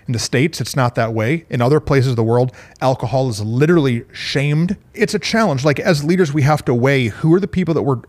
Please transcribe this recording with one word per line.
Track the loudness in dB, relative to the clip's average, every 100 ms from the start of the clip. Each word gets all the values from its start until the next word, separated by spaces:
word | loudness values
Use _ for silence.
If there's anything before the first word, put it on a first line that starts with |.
| -6
In |
the | -6
States, | -2 0 0 -2
it's | -6 -2
not | -2 0
that | -2
way. | -2 -2 -2 -4
In | -2
other | 2 2
places | 2 2 2
of | 0
the |
world, | 2 2 0 -4 -20 -4
alcohol | -2 -2 -2 -2 -2
is | -4
literally | -4 0 4 4 2 -2 -6
shamed. | -12 -6 -2 0 0 0 -4 _
It's | -4 -2
a | -2
challenge. | -2 0 0 0
Like, | 0 0
as | 0 0
leaders, | 0 2 2
we | 2
have | 2 2 0
to |
weigh | 0 2 2 0
who | 0 2
are | 2
the | 2
people | -2 0
that | 0
we're, | 0 -2